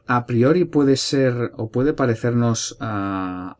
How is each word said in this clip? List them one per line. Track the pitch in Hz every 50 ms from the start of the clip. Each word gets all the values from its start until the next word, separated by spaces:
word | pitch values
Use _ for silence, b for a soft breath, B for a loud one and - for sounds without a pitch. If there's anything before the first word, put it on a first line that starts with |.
| _
a | - 123 123 120
priori | - 123 113 123 139 180 180 170
puede | 165 - 147 143 139 135
ser | 135 - - 147 135 135 127 120 120 117 - -
o | - 113 110
puede | - 123 131 151
parecernos, | 156 143 135 120 113 - - 120 120 120 117 117 110 - - - - -
ah, | - 113 107 101 98 98 95 95 92 92 90 90 92 92 -